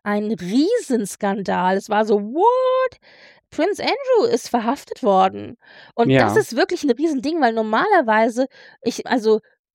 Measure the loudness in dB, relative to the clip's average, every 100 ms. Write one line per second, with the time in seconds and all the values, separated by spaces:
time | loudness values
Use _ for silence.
0 | -2 -4 -2 -6 -2 0 2 0 0 -2
1 | -4 -4 -4 -4 -2 0 0 0 0 -2
2 | 2 0 -2 0 2 2 2 0 -2 -6
3 | _ -20 -20 _ _ -4 -2 -2 -4 -4
4 | 0 2 2 0 -2 -4 -2 -4 -8 -4
5 | 0 2 2 -2 -14 -16 _ -20 -8 -2
6 | 2 4 4 2 0 0 -2 0 -2 0
7 | -2 -2 -4 0 0 0 -2 0 2 2
8 | 4 2 2 0 -4 -6 -20 -10 -8 -6
9 | -4 -2 2 0 -2 _ _